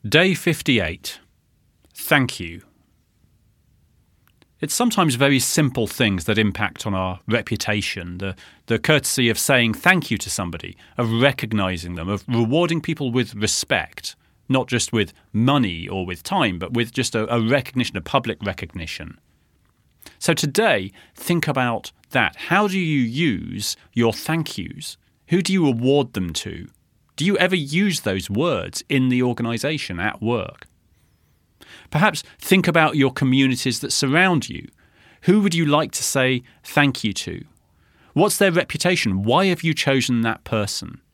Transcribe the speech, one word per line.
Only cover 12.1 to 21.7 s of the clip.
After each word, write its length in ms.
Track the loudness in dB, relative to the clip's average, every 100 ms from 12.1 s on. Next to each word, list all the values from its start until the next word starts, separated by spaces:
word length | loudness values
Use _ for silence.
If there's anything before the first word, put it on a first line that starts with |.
| -4 -2
rewarding 540 | 0 2 2 2 -2
people 300 | -4 -4 -2
with 220 | 0 -2
respect, 840 | -2 -2 -2 -2 -2 -2 -12 -14 -16 _ _ -2
not 180 | -2 0
just 240 | -2 0
with 220 | 0 -2 -6 _
money 560 | 0 2 2 0 -4 -8
or 180 | -6 -6
with 160 | -8
time, 380 | -4 0 0 -2
but 140 | -4
with 180 | -2 -2
just 240 | -2 -2 -2
a, 180 | -2
a 60 | 0
recognition, 560 | 2 0 0 -4 -4 -6
a 60 |
public 420 | -2 -2 -2 -6
recognition. 720 | -6 -6 -10 -12 -12 -12 -14 -16 _ _ _ _ _ _ _ _ -20 _
So 140 | -2
today, 580 | 0 0 2 2 2 -2 -12 -20 -12
think 320 | -2 0 0
about 460 | -2 -2